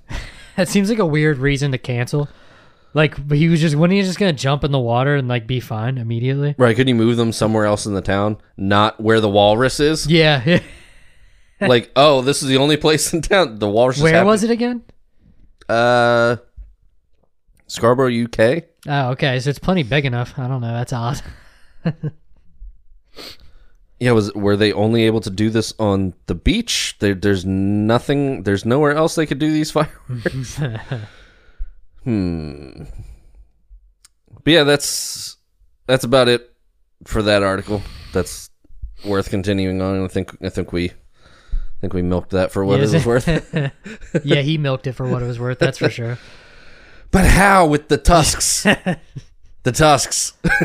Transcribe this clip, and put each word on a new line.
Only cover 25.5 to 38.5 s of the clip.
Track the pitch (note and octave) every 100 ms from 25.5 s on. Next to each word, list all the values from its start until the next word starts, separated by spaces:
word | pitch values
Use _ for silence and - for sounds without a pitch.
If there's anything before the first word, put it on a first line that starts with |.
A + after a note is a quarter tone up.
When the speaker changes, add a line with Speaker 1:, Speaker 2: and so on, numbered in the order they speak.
| A2+ G#2+ -
Speaker 2:
on | G#2+ G2 F#2+ - -
the | F2
beach? | - G3+ A#3 - - -
There, | G2+ F#2+
there's | G2+ G2 F#2
nothing, | F#2+ G2 G#2 G#2+ A#2 - C#3+ C#3 C3
there's | G2 G2 A2+
nowhere | C3 D3
else | D3 D#3+ -
they | D3+
could | C#3
do | D3+
these | D#3 D3+
<laughs> |
fireworks. | - D3+ - - B2 G#2 C3 B2 - C#3+
Speaker 1:
<laughs> | A2 - B2 G#2 - - _ _ - - - - -
Speaker 2:
Hmm. | B2+ G#2+ F2+ E2 D2+ C#2+ C#2+ - - - - - - - - _ _ - _ _ _ _ _ -
But | C#3
yeah, | E3 C#3+
that's, | C#3+ - - - - - - _ _ _ _ -
that's | B2+
about | A#2 C3 A#2+
it | A#2+ - _ _ _ _ _ -
for | A2+
that | G#2 G#2
article. | G2 F#2+ F#2+ G#2 - - -
That's | F#2 E2+ - -